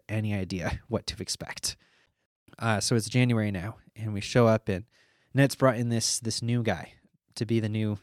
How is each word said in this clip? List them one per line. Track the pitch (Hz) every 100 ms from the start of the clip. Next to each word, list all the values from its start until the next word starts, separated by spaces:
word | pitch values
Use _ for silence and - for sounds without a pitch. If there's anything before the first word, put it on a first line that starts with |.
| -
any | 107 107
idea | 104 92 92 90 92
<laughs> | -
what | 107 -
to | -
expect. | 90 - 78 - - - _ _ _ _ _ _ _ -
Uh, | 113 104
so | - 120
it's | -
January | 127 123 113 107
now, | 95 98 - _
and | - 110
we | 101
show | - 127 113
up | 110 -
and | 92 - _ _ _ _
Ned's | 127 139
brought | - 131 117
in | 120
this, | 117 - -
this | 113 -
new | 117 120
guy | 110 87 - - _ _ _ -
to | 110
be | 113
the | 107
new | 110 107 104